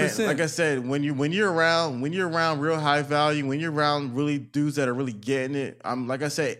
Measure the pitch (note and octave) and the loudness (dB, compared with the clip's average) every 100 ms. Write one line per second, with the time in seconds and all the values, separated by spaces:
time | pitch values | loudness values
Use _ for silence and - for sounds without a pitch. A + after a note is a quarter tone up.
0 | D3+ - G#3+ D3 D#3 E3 D#3 C3 B2 C#3+ | 2 2 0 0 0 0 0 0 0 -2
1 | D3 C3+ D3 F#3+ G3+ E3 E3 E3 D#3+ B2 | 0 0 0 2 2 4 4 4 2 -2
2 | C#3+ F#3 F3 E3 E3 D3 D#3 D#3+ D3 D3 | -2 -2 -2 0 0 2 0 2 2 2
3 | C#3 D3 D3+ D3+ C3+ C#3+ E3 D3 D3 D3 | 2 2 2 2 0 -2 -2 0 2 0
4 | C3+ B2 D3 C#3+ A#2 D3 D3 C#3+ B2+ B2 | -2 -2 -2 -2 -4 -2 0 0 0 0
5 | C3 G#2 A2 C3+ C3 C#3+ B2 - G#2 B2+ | -4 -6 -2 -2 0 -4 -6 -8 -6 -4
6 | B2 C3 D3 D#3+ C#3 | -4 -4 -4 -2 -2